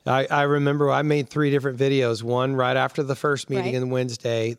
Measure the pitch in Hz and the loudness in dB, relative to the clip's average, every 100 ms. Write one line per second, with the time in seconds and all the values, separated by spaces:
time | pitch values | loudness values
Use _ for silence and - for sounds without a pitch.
0 | - 131 135 147 143 147 143 147 143 135 | -2 0 0 0 2 2 0 2 2 2
1 | 151 147 135 147 147 139 135 123 139 139 | 2 0 -2 -2 0 2 0 0 2 2
2 | 123 113 117 123 131 135 127 131 131 - | 2 0 -2 0 0 0 0 2 0 -2
3 | 139 131 151 135 - 127 - 127 127 127 | -4 -2 0 -2 -2 -4 -2 -2 -2 -2
4 | 127 117 120 117 113 | -2 -4 -2 -2 -2